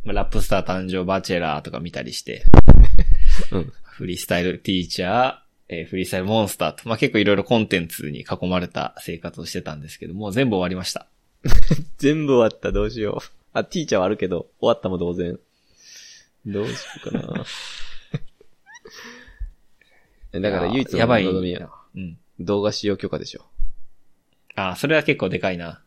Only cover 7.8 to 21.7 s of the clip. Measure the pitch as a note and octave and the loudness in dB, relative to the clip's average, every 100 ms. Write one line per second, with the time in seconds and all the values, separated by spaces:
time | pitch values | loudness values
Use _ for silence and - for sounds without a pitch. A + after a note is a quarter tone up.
7.8 | E2 - D2 C#2+ - F2+ F2+ F#2 F2+ - | -8 -14 -16 -16 -14 -12 -8 -8 -10 -12
8.8 | - - - E2 E2+ - E2 F#2 D#2 D2+ | -14 -14 -18 -16 -16 -18 -16 -16 -16 -18
9.8 | D2 - - F2+ G#2 G2 C3+ G2 F2+ F#2 | -20 -20 -18 -14 -10 -6 -4 -4 -6 -8
10.8 | F2+ - - _ _ _ - - - C#3+ | -12 -16 -18 _ _ _ 4 6 6 4
11.8 | D3+ - C#3 D#3 D3 B2+ A2 - F#2 F#2+ | -4 -6 -4 -4 -2 0 0 -4 -8 -6
12.8 | G#2+ A#2+ G#2 - - - _ - G#2+ F#3+ | -6 -8 -10 -10 -14 -20 _ -12 -10 -10
13.8 | D3 G#2+ F#2 G#2 F#2 F2 - _ A#2 A2+ | -6 -4 -4 -6 -8 -8 -12 _ -6 -4
14.8 | F#2 F2+ F2 F2+ F2 F2 _ _ _ _ | -8 -8 -8 -8 -10 -12 _ _ _ _
15.8 | _ - - - _ _ - G2+ G#2+ A#2 | _ -20 -20 -20 _ _ -12 -10 -10 -12
16.8 | - - - - - - - - - - | -18 -20 -14 -14 -12 -14 -14 -18 -18 -14
17.8 | - - _ - - _ - _ _ A#5 | -12 -12 _ -14 -14 _ -20 _ _ -20
18.8 | - - - A#3+ - _ - _ _ _ | -20 -20 -20 -20 -20 _ -20 _ _ _
19.8 | _ _ _ _ - - G2+ F#2+ F2+ B2+ | _ _ _ _ -16 -10 -8 -6 -6 -8
20.8 | C3 - A#2 A#2 F#2 F#2 F#2 F2 F2 | -8 -6 -2 -2 -2 -6 -8 -12 -16